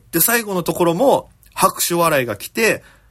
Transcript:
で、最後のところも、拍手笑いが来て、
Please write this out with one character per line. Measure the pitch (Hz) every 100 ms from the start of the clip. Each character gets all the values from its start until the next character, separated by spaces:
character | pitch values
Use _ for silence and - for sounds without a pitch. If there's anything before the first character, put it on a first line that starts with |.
| -
で、 | 170
最 | 196 233
後 | 208
の | 185
と | 190
こ | 190 170
ろ |
も、 | 170 262 170 - _ _
拍 | - 190 - -
手 |
笑 | 170 165 143
い | 120
が | 104
来 | -
て、 | - 220 123 - - _